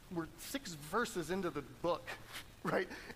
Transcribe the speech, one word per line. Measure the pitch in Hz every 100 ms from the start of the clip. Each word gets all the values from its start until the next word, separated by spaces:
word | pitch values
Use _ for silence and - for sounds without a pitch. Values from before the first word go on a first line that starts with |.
| -
we're | 175 165 -
six | - - - 156 151
verses | 202 233 185 151
into | 190 175
the | 147 123 127
book, | 170 165 - - - -
<laughs> | - -
right? | 180 190 190 - -